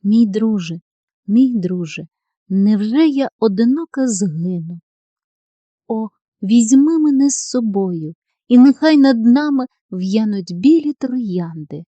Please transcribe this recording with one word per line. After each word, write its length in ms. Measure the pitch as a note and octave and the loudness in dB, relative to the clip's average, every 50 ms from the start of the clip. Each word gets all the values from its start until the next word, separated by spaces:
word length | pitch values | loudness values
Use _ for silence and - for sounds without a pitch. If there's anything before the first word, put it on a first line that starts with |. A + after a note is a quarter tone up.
| _ | _
Мій 240 | G3 G#3+ A3+ A#3 G#3 | 2 2 2 2 2
друже, 540 | F#3+ G#3+ A3+ A3+ A3 G3+ F3 D#3+ E3 E3+ _ _ _ _ _ _ _ _ _ - | 0 -2 -2 0 -2 -2 -4 -8 -12 -14 _ _ _ _ _ _ _ _ _ -2
мій 320 | G3+ A#3 C4+ C4 B3 A3 | 2 2 2 2 0 -2
друже, 480 | F3 F3+ F#3 F3+ F3 D3+ - - D#3+ D#3+ _ _ _ _ _ _ _ _ | -4 -4 -4 -6 -8 -8 -10 -14 -16 -16 _ _ _ _ _ _ _ _
невже 580 | F#3 G3 G3 G#3 G#3+ G3+ G#3 G#3+ A3+ D4 E4 D#4 | -2 0 2 2 0 0 -2 -2 0 2 2 2
я 220 | C#4 C#4 C4+ - _ _ | 0 0 -4 -4 _ _
одинока 680 | - A3 G3 F#3 A#3 A#3 C4 D#4 E4 - - C#4 C4 B3+ | -2 -2 0 0 0 0 0 0 -4 -8 -4 -4 -2 -2
згину? 720 | A3 F3+ G3+ F#3+ D3+ D#3+ E3 F3+ F#3 F3 D#3+ E3 F3 E3+ _ _ _ _ _ _ _ _ _ _ _ _ _ _ _ _ _ _ _ _ _ _ | -2 -2 -4 -4 -4 -4 -6 -6 -6 -6 -8 -10 -14 -16 _ _ _ _ _ _ _ _ _ _ _ _ _ _ _ _ _ _ _ _ _ _
О, 200 | A#3 A3 A3 G#3 _ _ _ _ _ _ | -8 -6 -6 -8 _ _ _ _ _ _
візьми 580 | - F#3+ A3 A#3+ A#3 A3 C4 C4+ C#4+ D#4 E4 D#4+ | -4 2 2 2 4 4 4 4 4 4 2 2
мене 300 | D#4 D4+ C#4 C4 C#4 C#4+ | 2 2 2 2 0 0
з 200 | C4+ - - - | 0 -4 -10 -6
собою, 640 | - B3+ A#3+ A3 G3 G3 G3 F#3 F3+ E3 D#3 D3+ E3 _ _ _ _ _ _ _ | -4 -4 -4 -2 -2 -2 -2 -4 -4 -6 -8 -10 -14 _ _ _ _ _ _ _
і 100 | A#3+ B3 | 4 6
нехай 400 | B3 C#4+ B3+ _ - D#4+ D#4 D4 | 6 6 4 _ 2 2 4 4
над 200 | C4+ C4+ C4+ A#3 | 4 4 2 2
нами 480 | A3 A#3 A#3+ C#4+ D4+ D4+ C#4+ C4 B3+ C4 _ _ _ _ | 4 4 4 4 2 0 -2 -2 -4 -6 _ _ _ _
в'януть 640 | - F#3 F#3 F#3+ F#3+ A3 A3 G#3+ G#3 G3 F3+ - F3+ | -8 -8 -6 -2 -2 -2 -2 -2 -4 -6 -6 -8 -10
білі 400 | F3 F#3+ C4+ D#4+ E4 D4+ D4 C#4+ | 0 4 4 4 4 2 -2 -6
троянди. 920 | _ - C4 B3 B3+ A#3+ G#3 F3 F3+ F3 E3 D#3+ D#3+ D3+ D3+ - D3+ E3 _ | _ -6 -6 -6 -6 -6 -4 -4 -4 -6 -6 -10 -14 -14 -12 -14 -14 -16 _